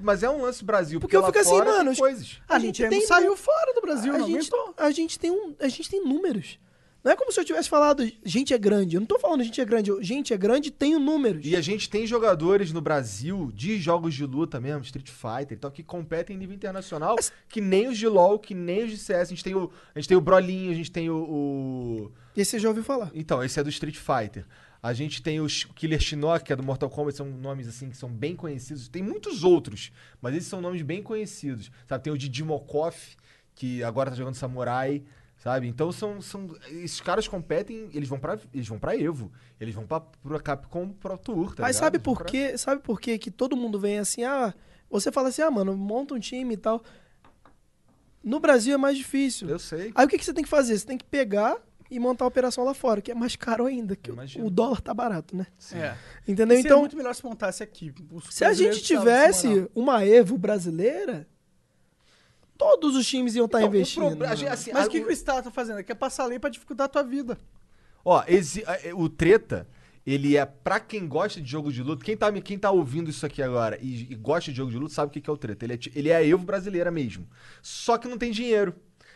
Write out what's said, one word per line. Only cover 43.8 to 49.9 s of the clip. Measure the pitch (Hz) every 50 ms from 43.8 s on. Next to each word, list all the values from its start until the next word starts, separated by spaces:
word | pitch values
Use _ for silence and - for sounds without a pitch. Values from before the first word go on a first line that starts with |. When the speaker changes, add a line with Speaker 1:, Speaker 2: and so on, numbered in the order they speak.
Speaker 2:
vem | 196 202 202 208
assim, | 202 - - 233
ah, | 233 262 285 269 247 202 - - - - - _ _ _
você | - 208 190 277
fala | - 269 262 262
assim, | 254 302
"Ah, | 311 320
mano, | 269 208 190 196 196
monta | 196 196 202 220 247 285 285 285
um | 233
time | 185 - 254 254 262 247 220
e | 185
tal." | - 214 226 233 226 - - - _ _ _ _ _ - _ _ _ - _ _ _ _ _ _ _ _ _ _ _ _ _ _
No | - 202 262 302
Brasil | 311 311 269 240 208 262 285
é |
mais | 277 269 277 285 269
difícil. | 254 - - 269 277 262 - - 196 156
Speaker 1:
Eu | 156 175
sei. | - - 160 160 185 226